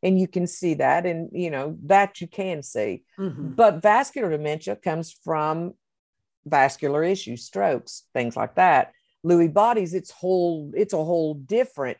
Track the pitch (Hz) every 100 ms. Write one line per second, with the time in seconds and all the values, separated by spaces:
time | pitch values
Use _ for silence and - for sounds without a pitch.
0 | 185 190 185 185 175 - 175 147 131 156
1 | 180 165 165 - 175 139 143 160 143 196
2 | 196 - 170 - 190 160 139 120 104 -
3 | _ - 190 123 - - 220 160 208 220
4 | 277 285 196 151 151 156 190 208 185 160
5 | 165 - 160 156 151 160 175 - _ _
6 | _ _ _ _ 147 147 135 - 147 143
7 | 165 196 - 120 - 190 196 131 - -
8 | _ 131 120 127 123 - 185 139 - _
9 | _ _ 165 175 165 180 226 226 175 180
10 | - - 180 185 175 165 147 - 202 170
11 | 156 170 156 147 135 226 254 - 131